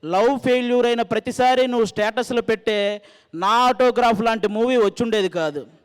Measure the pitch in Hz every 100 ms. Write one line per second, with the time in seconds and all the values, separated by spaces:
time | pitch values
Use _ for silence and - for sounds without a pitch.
0 | 156 180 233 277 254 247 247 247 240 233
1 | 233 220 240 247 254 254 254 240 214 -
2 | 208 226 240 240 226 220 - 208 202 208
3 | - _ _ 160 185 226 247 247 254 240
4 | 247 214 233 226 208 208 233 254 208 -
5 | 233 214 190 175 156 147 120 _